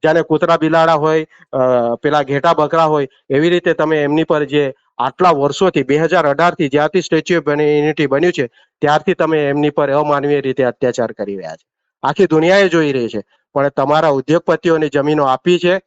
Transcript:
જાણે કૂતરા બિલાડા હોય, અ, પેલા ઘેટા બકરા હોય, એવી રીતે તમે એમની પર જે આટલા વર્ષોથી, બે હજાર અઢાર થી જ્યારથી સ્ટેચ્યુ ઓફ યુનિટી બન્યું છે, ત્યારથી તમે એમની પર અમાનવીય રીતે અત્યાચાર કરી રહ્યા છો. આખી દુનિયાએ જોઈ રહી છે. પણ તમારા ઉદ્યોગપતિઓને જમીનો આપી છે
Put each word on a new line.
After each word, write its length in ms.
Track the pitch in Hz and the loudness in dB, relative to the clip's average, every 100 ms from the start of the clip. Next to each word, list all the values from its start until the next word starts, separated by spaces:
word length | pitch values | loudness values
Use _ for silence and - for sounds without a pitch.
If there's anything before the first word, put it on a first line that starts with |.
જાણે 180 | 160 165 | 2 0
કૂતરા 340 | 160 156 170 165 | 0 -2 0 0
બિલાડા 380 | 156 165 165 | 0 2 2
હોય, 320 | 160 156 160 156 _ _ | 2 0 -2 -4 _ _
અ, 60 | 135 127 123 117 | -2 0 2 0
પેલા 280 | 117 147 147 | -2 -2 -2
ઘેટા 320 | 135 143 170 | -2 -2 0
બકરા 300 | 160 147 165 | 0 0 0
હોય, 240 | 160 151 139 _ _ | 0 0 -4 _ _
એવી 200 | 139 165 | 0 2
રીતે 220 | 175 170 | 0 0
તમે 300 | 160 156 156 | -2 0 0
એમની 220 | 143 151 | 0 0
પર 200 | 160 160 | 0 -2
જે 300 | 147 147 139 127 _ _ | 0 -2 -2 -6 _ _
આટલા 320 | 123 - 180 | -6 0 2
વર્ષોથી, 520 | 156 143 139 190 139 | 2 0 0 0 0
બે 160 | 131 143 | 0 0
હજાર 280 | 160 175 151 | 2 2 0
અઢાર 280 | 143 170 | 2 0
થી 140 | 165 151 | 0 -2
જ્યારથી 320 | - 151 190 | 0 0 -2
સ્ટેચ્યુ 380 | - 160 151 175 | -2 -2 0 -2
ઓફ 100 | 147 | -2
યુનિટી 580 | 147 151 147 151 151 147 | 0 2 2 0 -2 -2
બન્યું 260 | 139 180 | 0 0
છે, 140 | - 123 _ _ _ | -2 -6 _ _ _
ત્યારથી 340 | 147 151 151 | 0 0 0
તમે 340 | 175 160 156 147 | -2 0 0 0
એમની 220 | 143 147 | 0 -2
પર 200 | 147 143 | 0 0
અમાનવીય 500 | 139 151 143 143 147 | 0 0 -2 0 -2
રીતે 240 | 135 127 | -2 -2
અત્યાચાર 480 | 127 - 127 120 113 | -2 0 -4 -2 -6
કરી 240 | 110 101 98 | -6 -10 -8
રહ્યા 200 | 82 80 | -12 -16
છો. 120 | _ _ _ _ | _ _ _ _
આખી 240 | 135 147 185 | -6 0 2
દુનિયાએ 420 | 156 165 190 196 | 2 4 4 4
જોઈ 240 | 170 156 | 2 0
રહી 160 | 135 117 | -2 -4
છે. 140 | 107 - _ _ | -6 -12 _ _
પણ 140 | 143 139 | -4 -2
તમારા 400 | - 135 151 160 | -2 0 2 2
ઉદ્યોગપતિઓને 800 | 139 131 160 - 160 175 160 156 | 0 0 -2 0 -2 0 0 0
જમીનો 360 | 147 139 156 | -2 0 0
આપી 340 | 135 131 - 180 | 0 0 0 0
છે 200 | 170 190 | 2 -2